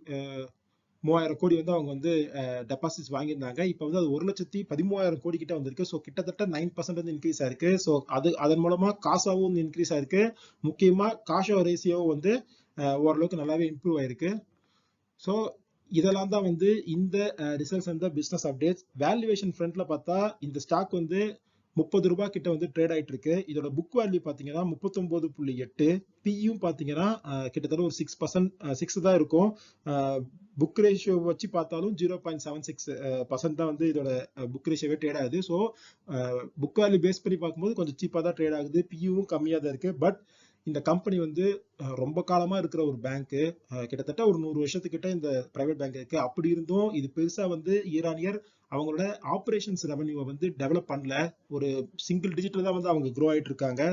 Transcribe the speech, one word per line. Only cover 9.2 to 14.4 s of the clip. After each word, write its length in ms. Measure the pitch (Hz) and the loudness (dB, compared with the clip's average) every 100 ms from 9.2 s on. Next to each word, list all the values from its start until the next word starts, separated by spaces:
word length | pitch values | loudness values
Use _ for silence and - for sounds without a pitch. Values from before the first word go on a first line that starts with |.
| 202 185 185 | 2 2 2
வந்து 180 | 175 | 2
இன்க்ரீஸ் 280 | 160 165 165 | 0 -2 0
ஆயிருக்கு. 320 | 147 139 190 226 - - _ | 0 2 2 2 0 -18 _
முக்கியமா 460 | 151 156 190 185 214 220 - | -4 4 6 6 2 -2 -2
காஷோ 320 | 190 190 196 | 0 2 4
ரேஷியோ 360 | 175 175 180 175 165 | 4 2 2 2 2
வந்து, 240 | 147 180 247 - _ _ - | 2 2 0 -2 _ _ -2
அஹ், 200 | 139 139 | 0 4
ஓரளவுக்கு 400 | 151 151 175 165 | 4 4 2 0
நல்லாவே 300 | 147 160 160 | 0 0 0
இம்ப்ரூவ் 320 | 151 180 156 | 0 -2 0
ஆயிருக்கு. 320 | 127 120 170 214 | -2 -2 -4 -4